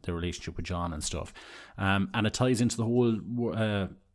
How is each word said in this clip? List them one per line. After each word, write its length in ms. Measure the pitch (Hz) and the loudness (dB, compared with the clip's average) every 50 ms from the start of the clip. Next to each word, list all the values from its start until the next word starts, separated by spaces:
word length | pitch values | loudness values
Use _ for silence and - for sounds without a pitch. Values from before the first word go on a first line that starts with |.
the 120 | - - 87 | -6 -4 -4
relationship 440 | 85 85 87 82 - - 85 82 | -2 -2 -4 -4 -6 -8 -8 -6
with 80 | - 82 | -6 -4
John 260 | - 92 85 87 85 | -4 -2 -2 -2 -2
and 100 | 82 78 | -4 -4
stuff. 320 | 78 - - 78 - - - - - - - - - - - | -4 -4 -4 -4 -6 -6 -10 -18 -20 -18 -18 -18 -20 -14 -6
Um, 320 | - 101 98 98 98 98 95 - | -2 2 2 4 4 2 0 0
and 140 | 110 107 | 0 0
it 60 | 107 - | 0 2
ties 260 | - 127 127 127 107 | 2 2 4 4 4
into 160 | 120 113 - | 2 2 2
the 80 | - 110 | 0 0
whole, 320 | 113 120 123 123 117 113 104 - 104 120 120 120 110 82 | 2 4 4 6 4 4 0 -2 -4 -4 -2 -2 -2 0
uh, 320 | 113 110 107 104 101 95 - - - _ _ | 0 0 2 2 0 0 -2 -4 -12 _ _